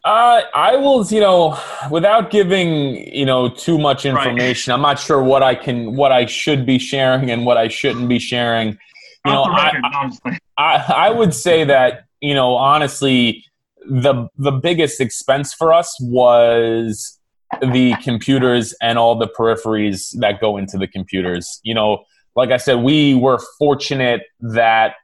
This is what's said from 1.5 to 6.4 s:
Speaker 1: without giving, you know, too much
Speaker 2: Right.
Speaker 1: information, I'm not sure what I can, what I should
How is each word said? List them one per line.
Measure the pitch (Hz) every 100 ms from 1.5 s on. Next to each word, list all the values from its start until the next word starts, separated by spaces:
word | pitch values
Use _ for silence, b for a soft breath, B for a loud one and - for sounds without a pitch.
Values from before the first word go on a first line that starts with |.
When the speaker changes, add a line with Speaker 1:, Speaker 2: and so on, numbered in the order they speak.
| 143 B B 139
Speaker 1:
without | 160 196 226 190
giving, | 208 180 190 170 156 139 113 -
you | 139 135
know, | 127 123
too | - - 160
much | 151 135 139
Speaker 2:
Right. | 135
Speaker 1:
information, | 131 120 123 120 -
I'm | 123
not | 143 139
sure | - 143
what | 131 135
I | 131
can, | 123 - 120 113 127
what | 139
I | 127
should | 117 -